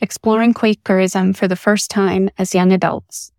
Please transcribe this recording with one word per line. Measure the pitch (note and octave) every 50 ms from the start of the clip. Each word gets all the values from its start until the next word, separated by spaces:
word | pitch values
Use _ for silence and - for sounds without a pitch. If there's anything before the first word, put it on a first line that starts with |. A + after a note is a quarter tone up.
| -
exploring | - - - - A3+ A3 A3 A#3 A#3 A#3
Quakerism | - - A3 G#3 - - - G3 F#3 F#3+ F#3 - F#3+ F#3 F#3+ F#3+
for | - G3+
the | F#3 F#3
first | F3+ - G#3 G#3 G#3 - -
time | - G#3 G3 F#3 - F#3+ F#3+ G3 -
as | - F#3+ - -
young | F3+ F3+ F#3 F#3+
adults. | F#3 F3 E3 - - - _ - - - - _